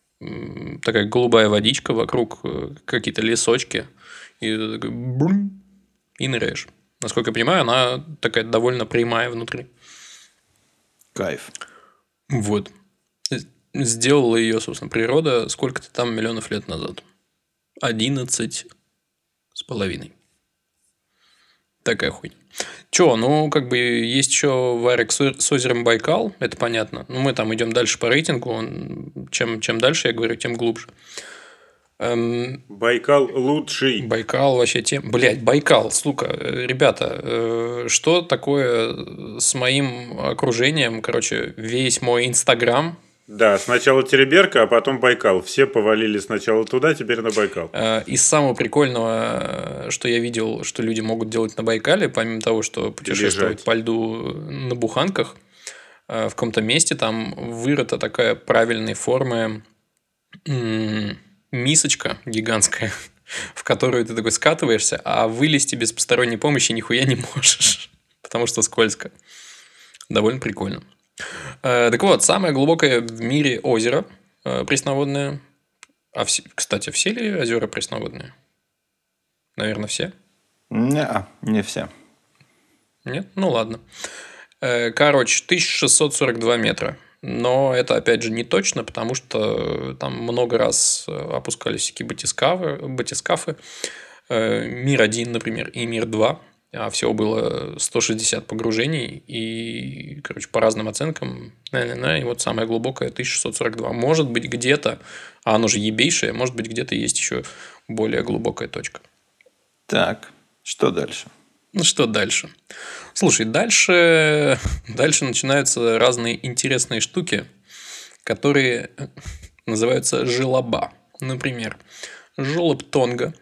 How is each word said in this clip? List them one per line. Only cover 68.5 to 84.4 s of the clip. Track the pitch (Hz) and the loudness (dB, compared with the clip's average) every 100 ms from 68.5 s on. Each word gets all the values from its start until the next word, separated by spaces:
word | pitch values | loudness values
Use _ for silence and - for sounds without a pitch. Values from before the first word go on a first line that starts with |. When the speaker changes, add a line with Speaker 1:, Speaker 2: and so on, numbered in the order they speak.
| - | -2
Speaker 1:
скользко. | 107 - 113 - - - _ - - - - _ - - - | -4 2 2 2 -10 -16 _ -20 -20 -20 -20 _ -20 -20 -4
Довольно | - 107 131 | 2 2 0
прикольно. | 120 101 98 95 - _ _ - - - - - | -6 -6 -6 -8 -14 _ _ -16 -14 -14 -14 -8
Э, | 131 123 120 | 0 4 4
так | 117 | 4
вот, | 196 160 | 6 6
самое | - 185 185 | 6 4 4
глубокое | 135 143 165 151 123 | 2 4 4 4 2
в | 117 113 | 0 -6
мире | 117 143 143 120 | -2 2 2 0
озеро, | 139 117 113 135 - - _ _ | 0 2 2 0 -4 -14 _ _
э, | 131 127 127 | -6 -4 0
пресноводное. | 139 - 139 143 139 139 143 - _ _ _ - _ _ | -2 0 -2 -2 -2 -4 -6 -14 _ _ _ -20 _ _
А | - 101 | -6 -2
все, | - - - | -2 -6 -8
кстати, | - - - | -4 -4 -4
все | - 185 | -2 -2
ли | 226 220 190 | -2 -2 -2
озера | 123 117 110 | 0 0 -2
пресноводные? | - - 120 - - 131 - _ _ _ _ _ _ _ _ _ _ _ - | -6 -6 -8 -8 -12 -16 -20 _ _ _ _ _ _ _ _ _ _ _ -6
Наверное, | 107 107 104 | -4 -4 -6
все. | - - - _ _ _ _ _ | -4 -6 -8 _ _ _ _ _
Speaker 2:
Неа, | 110 123 147 139 107 95 - | -2 2 2 0 -2 -6 -10
не | - 107 | 0 0
все. | 98 - 82 - _ _ _ _ _ _ _ _ _ _ - | 0 -6 -8 -12 _ _ _ _ _ _ _ _ _ _ -10
Speaker 1:
Нет? | 131 190 - | -8 -8 -2
Ну | 190 | 0
ладно. | 120 113 113 - - - - - - | 2 0 -6 -14 -16 -14 -14 -20 -20